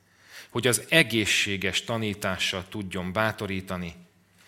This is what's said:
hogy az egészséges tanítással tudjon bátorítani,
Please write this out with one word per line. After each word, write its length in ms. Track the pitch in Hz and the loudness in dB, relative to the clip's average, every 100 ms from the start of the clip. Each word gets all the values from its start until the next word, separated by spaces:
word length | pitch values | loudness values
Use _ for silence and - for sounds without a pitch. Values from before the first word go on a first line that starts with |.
| _ _ - - - | _ _ -20 -20 -8
hogy 180 | 123 123 | 0 2
az 160 | 117 - | 2 4
egészséges 960 | 165 131 113 101 - - 98 95 90 | 4 6 4 4 2 2 0 0 -2
tanítással 800 | - 117 107 98 101 92 - 95 87 | -2 -2 -2 -2 -2 -2 -2 -4 -6
tudjon 440 | 110 95 92 90 | -8 -6 -6 -4
bátorítani, 840 | 92 110 - 101 95 95 90 87 82 - _ _ _ | 0 0 0 -4 -4 -4 -6 -6 -10 -20 _ _ _